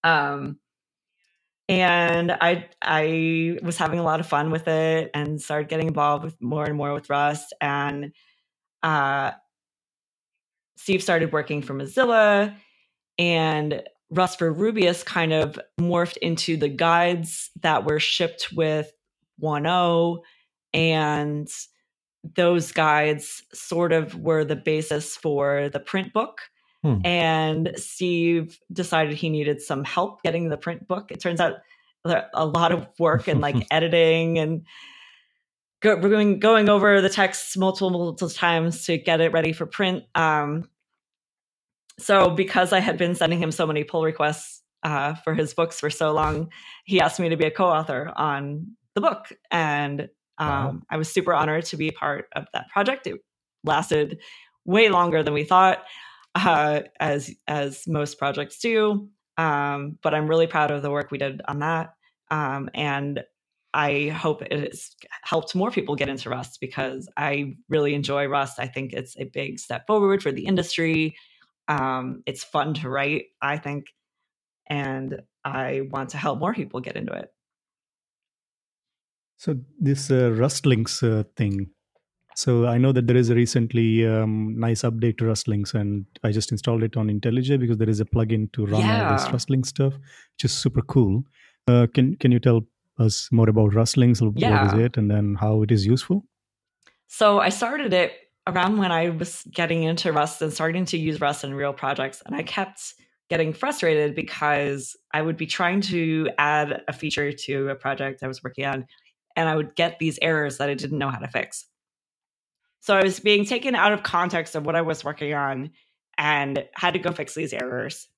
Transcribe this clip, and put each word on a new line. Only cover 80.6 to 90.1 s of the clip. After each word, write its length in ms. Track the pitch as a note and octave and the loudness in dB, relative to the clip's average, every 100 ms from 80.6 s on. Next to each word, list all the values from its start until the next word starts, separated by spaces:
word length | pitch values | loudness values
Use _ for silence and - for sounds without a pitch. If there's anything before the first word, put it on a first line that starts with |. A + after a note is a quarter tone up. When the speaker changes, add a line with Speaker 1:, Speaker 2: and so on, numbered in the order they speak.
| C#3+ | 2
Speaker 2:
Links, 360 | A#2 A2+ - | 4 2 0
uh, 200 | A#2 A2 G#2 - | 2 2 -2 -2
thing. 340 | G#2 G2 F#2+ _ _ _ _ _ _ | -2 0 -6 _ _ _ _ _ _
So 320 | - - A#2+ A#2+ | -4 2 4 4
I 120 | A#2+ | 4
know 140 | C3 | 4
that 140 | B2+ A#2+ | 4 4
there 100 | B2 | 4
is 140 | A#2 | 6
a 40 | |
recently, 720 | A#2+ A#2+ B2 A#2 A#2 A2+ A2 A2+ | 4 4 2 2 2 4 4 4
um, 480 | A2 A2 G#2+ G#2+ A2+ | 4 2 0 -2 -2
nice 240 | A#2 A2 | 0 0
update 360 | A#2+ A2+ A#2 G#2+ | 0 0 0 2
to 80 | A2+ | 0
Rust 220 | G#2+ - | 0 0
Links, 260 | G#2 G2+ | -2 0
and 320 | A2 G2+ G2+ G2 - | -2 -2 -2 -6 -4
I 80 | A2+ | 0
just 180 | G#2+ - | 0 -2
installed 300 | A2 - A#2 | -2 0 0
it 140 | A2 A2+ | 0 0
on 120 | G#2+ | 0
IntelliJ 500 | G#2 A#2 A#2+ B2+ C#3 | 0 0 0 2 2
because 200 | A#2+ A2 | 2 2
there 100 | A2 | 2
is 120 | G#2 | 0
a 40 | |
plugin 480 | A2 A#2+ A2+ A2+ G#2+ | 0 0 2 0 -2
to 140 | - G2+ | -2 0
run 80 | G#2+ | 2
all 300 | G#2+ G#2+ D#3+ | 2 2 2
this 140 | C3+ C3 | 0 2
Speaker 1:
Yeah. 60 | |
Speaker 2:
Rust 180 | B2+ - | -2 0
Links 180 | C3+ B2+ | 0 0
stuff, 260 | - C3+ | 0 0
which 500 | C#3 - | 0 -14